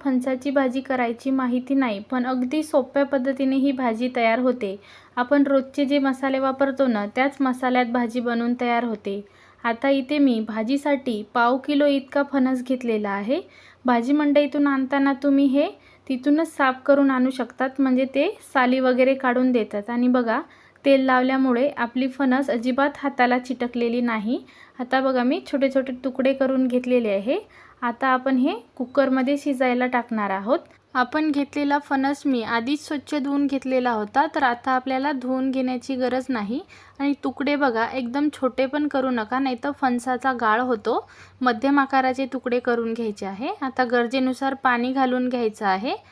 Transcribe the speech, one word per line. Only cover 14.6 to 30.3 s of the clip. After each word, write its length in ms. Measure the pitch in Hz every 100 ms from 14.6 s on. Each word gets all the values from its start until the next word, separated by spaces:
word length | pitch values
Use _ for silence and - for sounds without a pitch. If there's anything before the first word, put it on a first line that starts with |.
| 285
आणताना 460 | 269 262 285 277
तुम्ही 320 | 269 285 277 277
हे 220 | 269 320 427 - _ -
तिथूनच 480 | 262 262 294 320 -
साफ 260 | 269 262 -
करून 260 | 277 277
आणू 180 | 262 254
शकतात, 400 | 262 247 - 262 262
म्हणजे 260 | 269 254 262
ते 240 | 269 320 427 -
साली 260 | 277 247 262
वगैरे 340 | 254 254 262
काढून 380 | 262 262 240 254
देतात. 380 | 254 254 208 208
आणि 180 | 240 247
बघा, 320 | 247 233 233 349 - - _ 277
तेल 160 | 277
लावल्यामुळे 680 | 262 254 254 269 262 240 277
आपली 380 | - 240 254 262
फणस 420 | 262 269 254 277
अजिबात 400 | 240 240 262 285 285
हाताला 400 | 277 277 247 247
चिटकलेली 640 | 254 247 240 247 233 233
नाही. 380 | 240 220 208 294 - - - -
आता 220 | 254 262
बघा, 220 | 269 254
मी 180 | 247 330 -
छोटे 180 | 285 269
छोटे 200 | 269 262 254
तुकडे 300 | 269 254 262
करून 340 | 262 262 262 262
घेतलेले 420 | 247 254 247 226
आहे. 280 | 196 202 330 427 - - -
आता 260 | 240 233 269
आपण 300 | 254 262 269
हे 160 | 269 427 - -
कुकरमध्ये 600 | 247 269 262 262 254 285
शिजायला 480 | 294 254 254 247 254
टाकणार 440 | 247 233 220
आहोत. 300 | 202